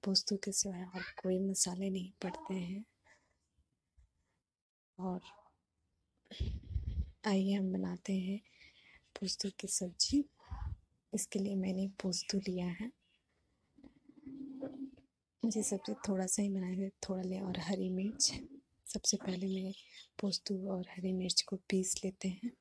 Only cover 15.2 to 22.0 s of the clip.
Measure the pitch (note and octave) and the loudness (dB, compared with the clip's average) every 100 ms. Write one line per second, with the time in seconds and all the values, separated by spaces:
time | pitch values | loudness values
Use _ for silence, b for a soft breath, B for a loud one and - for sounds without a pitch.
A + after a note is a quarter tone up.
15.2 | _ _ A3+ G#3+ G#3 G3 - G#3 - F#3+ | _ _ 0 2 0 0 -2 -4 0 2
16.2 | F#3 - G3+ F#3+ F3+ F#3 F#3+ - - F#3 | 2 2 2 2 0 0 -2 -4 -4 -2
17.2 | F#3 F#3 F#3+ F#3 E3 G3 F#3 F#3 G3+ - | 0 -2 -2 -2 0 0 2 2 0 4
18.2 | - - - - _ _ - - - G3 | 4 4 -8 -16 _ _ -8 0 4 4
19.2 | - F3+ F#3+ F#3+ F#3+ G3 B B B _ | 2 0 0 0 -2 -6 B B B _
20.2 | G3+ F3+ - F#3+ G3 F#3+ F#3 - F#3 F#3 | -2 -2 -2 -4 0 -2 -4 -4 0 0
21.2 | F#3 - - F#3 _ F#3+ F#3 - | 4 2 2 -2 _ 4 4 0